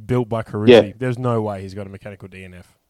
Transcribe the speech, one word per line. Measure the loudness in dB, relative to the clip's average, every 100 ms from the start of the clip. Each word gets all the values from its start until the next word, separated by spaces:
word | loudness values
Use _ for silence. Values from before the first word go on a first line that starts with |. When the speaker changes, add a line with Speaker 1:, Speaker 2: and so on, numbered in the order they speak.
| -4
Speaker 1:
built | -2 -2
by | -4
Carusi. | -6 2 8
Speaker 2:
Yeah. | 8 6 0
Speaker 1:
There's | -6 -4
no | -4 -2
way | -4 -8
he's | -10
got | -14 -14
a |
mechanical | -16 -18 -18 -18
D | -18
N | -18 -20
F. | -20 _ _